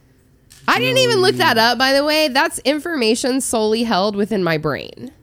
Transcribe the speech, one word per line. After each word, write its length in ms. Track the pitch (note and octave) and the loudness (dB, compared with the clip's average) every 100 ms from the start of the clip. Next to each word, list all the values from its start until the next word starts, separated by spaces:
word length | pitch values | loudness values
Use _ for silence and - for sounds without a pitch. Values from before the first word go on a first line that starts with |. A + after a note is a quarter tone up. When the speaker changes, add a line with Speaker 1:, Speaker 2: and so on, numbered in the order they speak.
| _ _ _ _ _ - - | _ _ _ _ _ -8 -2
Speaker 1:
I 120 | F#4+ | 0
didn't 180 | B4+ C5 | 2 2
even 220 | B4 G#4 | 2 4
look 120 | F#4 | 2
Speaker 2:
Joey. 60 | F#4 | 2
Speaker 1:
that 200 | E4 A3+ | 2 2
up, 200 | A3+ A#3+ | 2 2
by 140 | C4 | 2
the 120 | C#4 | 2
way. 240 | D4 D#4 D#4 | 2 0 0
That's 300 | C4 E4 - | 0 -2 -2
information 800 | B3+ D4 F4 D#4 A3 A#3+ C4 C4 | -2 -2 -4 0 0 0 0 -2
solely 440 | - A#3 G#3+ A3+ | -2 -2 0 0
held 320 | A#3 F#3 G#3 G3+ | 0 0 0 -2
within 260 | G#3 G#3+ | -2 -2
my 140 | E3+ D#3+ | 0 -2
brain. 540 | D3+ G#2+ A1+ - B3+ - | -2 -6 -8 -16 -18 -18